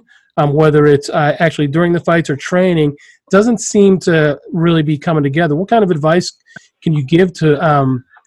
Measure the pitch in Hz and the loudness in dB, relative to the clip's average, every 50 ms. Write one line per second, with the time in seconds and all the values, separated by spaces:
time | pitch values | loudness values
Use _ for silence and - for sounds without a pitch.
0 | - _ _ _ _ _ _ 165 147 143 143 151 156 151 147 151 147 147 143 139 | -10 _ _ _ _ _ _ -2 -2 0 2 2 2 4 4 4 4 4 4 2
1 | - - - 165 147 147 147 - 175 160 - - 147 143 139 165 175 170 170 165 | 0 -4 -4 -2 -2 -2 0 0 -2 -2 -2 -2 -4 -2 -2 -2 0 0 -2 -2
2 | - 180 165 170 156 - 143 135 - - 180 180 185 185 175 160 151 147 139 - | -2 0 0 0 -2 -2 -6 -8 -6 -4 -2 0 0 0 0 0 0 -2 -4 -6
3 | _ _ _ _ _ _ 190 196 214 247 233 202 - - - 208 202 196 190 - | _ _ _ _ _ _ 0 2 2 2 0 -2 -4 -2 0 2 4 4 2 2
4 | - 180 165 160 151 147 139 - - - - 165 165 170 165 160 147 156 151 143 | 0 0 0 2 0 0 -2 -4 -10 -8 -4 -2 0 0 0 0 0 -2 -4 -4
5 | - 175 160 156 139 139 135 165 175 151 147 156 196 - 233 226 208 180 180 147 | -4 -2 -2 -2 -2 -2 -2 -2 -2 -2 -2 -4 -2 -2 0 0 0 0 0 0
6 | 147 156 165 180 175 - - _ _ _ - - - _ _ _ - 170 156 151 | 0 0 0 0 -2 -4 -8 _ _ _ -20 -20 -20 _ _ _ -6 -4 -4 -4
7 | 135 131 165 170 190 180 165 - 156 156 147 139 175 156 147 139 139 131 131 123 | -2 0 2 2 2 0 -2 -2 0 0 0 0 0 0 0 0 0 0 -2 -4
8 | - _ _ _ _ | -8 _ _ _ _